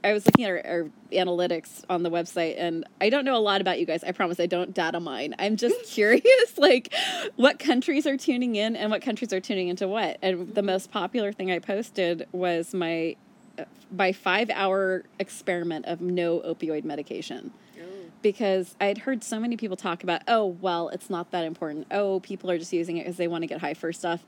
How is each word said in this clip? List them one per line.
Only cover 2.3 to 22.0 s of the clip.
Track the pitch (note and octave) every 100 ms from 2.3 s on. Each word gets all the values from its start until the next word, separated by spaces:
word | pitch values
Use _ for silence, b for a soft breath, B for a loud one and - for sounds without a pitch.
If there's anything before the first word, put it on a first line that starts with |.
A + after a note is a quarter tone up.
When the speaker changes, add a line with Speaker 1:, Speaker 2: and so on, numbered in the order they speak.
| F3+ E3 -
Speaker 1:
and | E3+ E3 - -
I | G#3
don't | C#4
know | C4+ B3
a |
lot | G#3 G3
about | F#3+ C#3+
you | E3
guys. | E3
I | -
promise | F#3 F3+ F3
I | E3+
don't | F3 F3+
data | F#3+ E3 F3
mine. | E3 B2+ D3 -
I'm | G3+ G#3+
just | A#3+ A#4+
<laughs> | A#4+
curious, | - G#3 B3 A#4 C5 A#4+ -
like, | F#4+ C4+ - D#5+ F#5+ F5+ B4 -
what | C4 -
countries | C#4 B3 C4 C#4+ D4+
are | C#4
tuning | - B3 B3 G#3+
in | A3 A3+
and | G#3+
what | G#3+
countries | - G#3+ A3+
are | F#3+
tuning | - G3 F3+
into | F#3 F#3+
what. | G#3+ F3 -
And | F#3+ F3+ F3+ G#3+
the |
most | G3+ F#3 -
popular | G#3+ F#3 B3 G3+
thing | G#3+ F#3+
I | F3
posted | - G3+ A#3 - F3 E3+ -
was | F3+ F3+ E3+ E3+
my, | F#3+ E3+ E3 E3 - - - - -
uh, | A3 - - F#3+
my | F#3+
five-hour | F#3+ F#3+ F#3+ A3+ - G3 F#3+ F#3+ F#3 - -
experiment | F#3+ - - F3 E3+ D#3 -
of | E3+
no | F3+ F3+ E3+ E3
opioid | - D#3+ D#3+ D3+
medication. | D3+ D3 C#3+ G#2 - - - - B B
Speaker 2:
Oh. | F3 G3 E3+ -
Speaker 1:
Because | G#3+ G3 G3+ F#3+ F3+ -
I'd | G3+ G#3+
heard | C4 B3
so | - A3
many | A#3+ A#3
people | A3 F#3
talk | F#3+ E3+
about, | F3+ E3+ -
"Oh, | A3+ G3+
well, | F3 F#3 E3+ E3+
it's | F3+ -
not | F3 F3
that | F3+
important. | D#3+ E3 D#3+ D3+ -
Oh, | G3